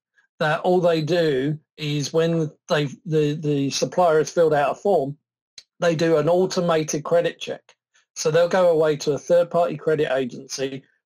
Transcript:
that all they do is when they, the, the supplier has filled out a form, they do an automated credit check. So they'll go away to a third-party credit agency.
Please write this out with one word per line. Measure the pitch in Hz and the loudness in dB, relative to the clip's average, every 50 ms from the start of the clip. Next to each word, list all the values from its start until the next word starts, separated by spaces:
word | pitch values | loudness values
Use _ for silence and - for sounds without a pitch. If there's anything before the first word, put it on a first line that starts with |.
| _ _ _ _ _ _ _ - | _ _ _ _ _ _ _ -4
that | 165 151 156 165 | -2 -2 -2 -2
all | - 185 180 180 | 0 0 2 2
they | 170 175 170 160 156 | 2 2 2 0 0
do | 143 170 175 165 156 139 127 135 147 156 156 - _ _ | 0 0 0 2 2 0 0 0 -2 -4 -6 -10 _ _
is | - 156 147 147 147 139 127 - | -10 -8 -6 -4 -4 -4 -2 -2
when | 165 165 170 165 165 156 147 - _ _ - | 0 0 0 0 -2 -2 -4 -8 _ _ -4
they, | 175 151 147 135 - - _ | -2 -2 -2 -4 -6 -10 _
the, | 175 156 156 151 147 147 | -2 0 0 0 0 -2
the | 165 156 147 147 143 139 135 | -4 -4 -2 -2 -2 -2 -2
supplier | 127 - 170 - - 180 180 170 156 156 | -2 -4 -4 -2 0 2 2 4 4 2
has | 147 - | 0 0
filled | - 175 170 156 151 | 0 2 2 2 2
out | 143 147 131 127 | 2 0 0 -2
a | |
form, | - - 202 196 165 131 139 147 - _ _ _ _ _ _ _ - - _ _ _ | -2 -2 0 0 0 0 -2 -8 -12 _ _ _ _ _ _ _ -20 -20 _ _ _
they | 175 170 165 | 0 0 0
do | 151 165 165 165 | 2 2 2 2
an | 151 147 160 | 2 2 2
automated | 175 180 190 185 - 185 175 175 165 160 156 151 - 151 151 | 2 2 2 0 0 -2 0 0 0 0 0 -2 -4 -6 -2
credit | - 165 170 165 165 151 - | 0 0 0 2 0 -4 -8
check. | - - - - - _ _ _ _ _ _ _ _ _ _ | -10 -12 -12 -12 -14 _ _ _ _ _ _ _ _ _ _
So | - - 160 | -6 -4 0
they'll | 151 165 175 170 | 2 2 2 2
go | 175 190 180 175 | 2 2 4 4
away | 165 156 160 156 151 | 4 4 2 2 0
to | 143 - 151 143 | 0 -2 -4 -4
a | 127 | -4
third-party | - - 175 175 175 170 - 170 170 - 156 | 0 2 2 2 2 2 0 0 0 0 -2
credit | 147 - 156 156 147 151 135 | -4 -2 -2 0 0 0 0
agency. | 127 135 135 120 - 131 135 131 - - 135 135 135 139 - _ _ _ _ | -2 -2 -2 -4 -8 -12 -14 -14 -8 -8 -6 -6 -6 -10 -14 _ _ _ _